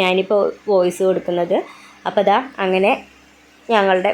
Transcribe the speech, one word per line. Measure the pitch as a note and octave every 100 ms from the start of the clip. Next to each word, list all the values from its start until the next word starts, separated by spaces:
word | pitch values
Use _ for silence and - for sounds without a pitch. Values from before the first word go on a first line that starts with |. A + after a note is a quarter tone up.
ഞാനിപ്പോൾ | F#3 F#3 F#3+ G#3 F3 - -
വോയിസ് | G3 F3+ F3
കൊടുക്കുന്നത്. | F#3+ F3+ - F3 F3 G#3+ G#4+ - - - F3
അപ്പോൾ | G3 G3
ദാ | G#3 C4 - F#3+
അങ്ങനെ | F#3 G3 C4 - - _ _ _ _ -
ഞങ്ങളുടെ | A3+ G3 F#3 G3